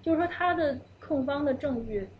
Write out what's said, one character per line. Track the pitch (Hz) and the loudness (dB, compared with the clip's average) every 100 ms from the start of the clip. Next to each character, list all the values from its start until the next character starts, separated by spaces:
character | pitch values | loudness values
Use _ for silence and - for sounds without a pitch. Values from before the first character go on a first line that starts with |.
就 | 330 | 4
是 | 320 | 2
说 | 349 | 2
他 | - 349 | 0 0
的 | 349 302 254 - - | 2 0 0 -8 -20
控 | - 294 262 | -2 0 0
方 | 285 | 0
的 | 294 | 0
证 | 262 294 240 | 0 -2 -2
据 | 226 208 190 | -2 -4 -6